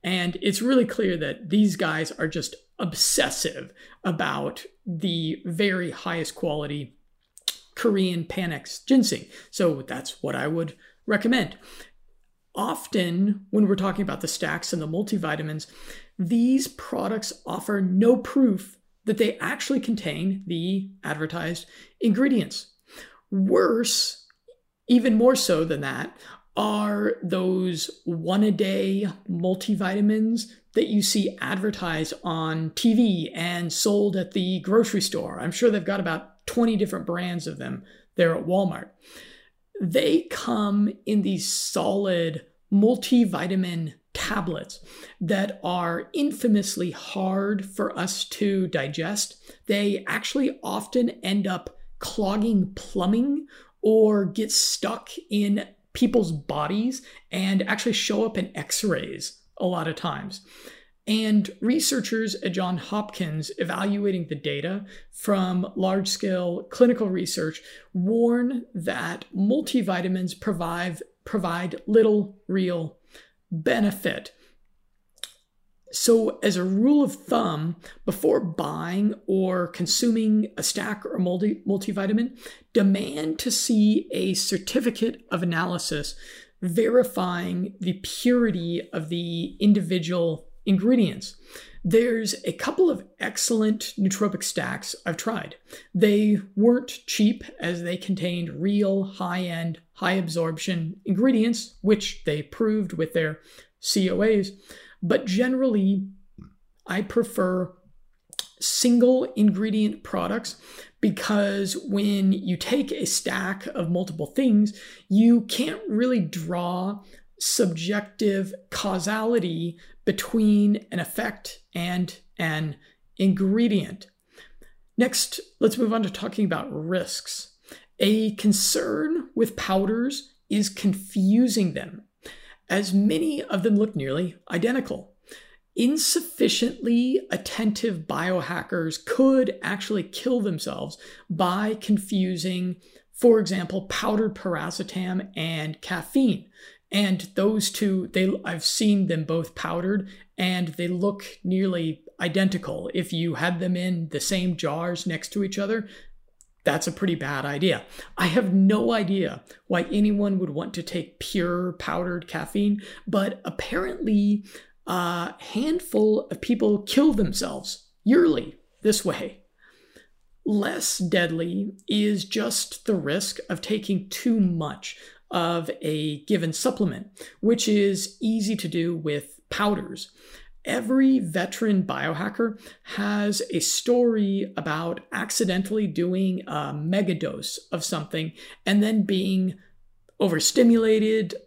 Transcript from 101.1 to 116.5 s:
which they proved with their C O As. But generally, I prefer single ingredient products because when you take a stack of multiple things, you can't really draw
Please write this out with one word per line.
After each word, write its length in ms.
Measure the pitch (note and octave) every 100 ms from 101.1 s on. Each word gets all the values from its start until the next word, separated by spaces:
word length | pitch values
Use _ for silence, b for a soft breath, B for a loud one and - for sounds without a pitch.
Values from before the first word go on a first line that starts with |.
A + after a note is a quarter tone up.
| F#3+ C4 B3 A3+ A3+ - -
which 400 | F#3+ G#3+ - -
they 180 | - D3+
proved 520 | D3 - A3+ G#3+ F#3
with 180 | D#3+ D#3+
their 280 | E3 D#3 D#3 B B B _
C 280 | - G#3 F#3
O 120 | F3+
As. 320 | G#3+ G#3+ G3 - B B B B
But 240 | F3 F3+ A3+
generally, 800 | F#3 B3+ C4 C4 G#3 F#3+ G3 G3 - - - - _ _ _ -
I 160 | F3+
prefer 720 | F3+ A#3 A3+ - F#3 F#3 F3+ - _ - _ _ _ - - _
single 640 | - - B3 A#3+ A#3+ B3+ -
ingredient 720 | - G#3 F#3 A3 G#3+ G#3 -
products 500 | - - E3+ A3 A#3 - B B B _
because 760 | G#3 G3+ - G#3 G3+ G3 F#3+ D4 C#4+
when 440 | G3 G3+ G3+ G3
you 240 | G3 F#3 F3
take 360 | - C4 -
a 120 | -
stack 640 | G#3 - - - F3+ G3 -
of 240 | - E3
multiple 360 | F3 F#3 D#3+ D3+
things, 540 | - C4+ G#3 G#3 - B B B
you 320 | D4 A#3 A#3
can't 420 | A3+ - D4 F#4 G#4+
really 320 | G#3+ B3 B3
draw 800 | D#3+ F3+ D#3+